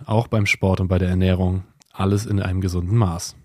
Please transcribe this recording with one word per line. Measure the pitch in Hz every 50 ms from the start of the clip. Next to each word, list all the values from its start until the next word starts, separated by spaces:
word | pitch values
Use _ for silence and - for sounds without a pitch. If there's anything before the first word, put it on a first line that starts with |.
| -
auch | - 107 110 117 -
beim | - 107 104
Sport | - - - - 95 92 98
und | 95
bei | 87 92 90
der | 92 90
Ernährung, | 92 92 92 92 92 90 92 90 92 92 90 - _ _ _ _ -
alles | - 101 98 101 101 104
in | - 104 101
einem | 92 92 92 95
gesunden | 95 92 87 90 87 90 107
Maß. | 117 107 90 82 82 - - - - -